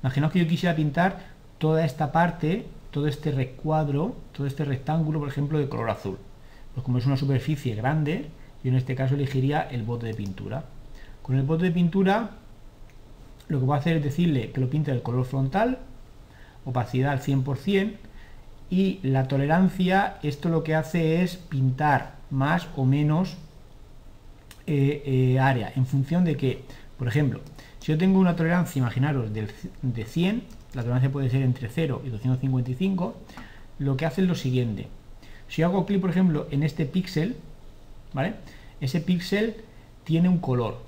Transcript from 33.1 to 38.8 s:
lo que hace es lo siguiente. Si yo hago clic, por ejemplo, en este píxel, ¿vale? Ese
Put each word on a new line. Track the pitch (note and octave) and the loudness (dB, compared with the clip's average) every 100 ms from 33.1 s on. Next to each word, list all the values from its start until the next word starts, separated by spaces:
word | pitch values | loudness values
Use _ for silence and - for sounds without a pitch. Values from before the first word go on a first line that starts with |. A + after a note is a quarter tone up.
| - - - - - - - | -6 -18 -18 -18 -18 -18 -4
lo | C#3 C3 | -2 0
que | D#3+ | 0
hace | F#3+ | 2
es | F#3 | 2
lo | D3+ | 2
siguiente. | C3 B2+ A#2+ G#2+ - - - - - - - | 0 2 0 -4 -8 -14 -18 -20 -18 -18 -8
Si | - | 0
yo | E3+ | 2
hago | F#3+ F#3 | 2 2
clic, | G3+ | 0
por | F#3 | 2
ejemplo, | E3+ F#3 D3+ - | 4 4 4 0
en | C#3+ | 0
este | D3+ - C#3+ | 0 0 0
píxel, | F#3+ F#3 D3+ F#3 B3+ - - - - - - - | 0 0 -2 -2 -4 -12 -18 -18 -20 -18 -18 -8
¿vale? | C#3 E3+ G#3+ - - - | -4 -4 -4 -14 -18 -20
Ese | - | -6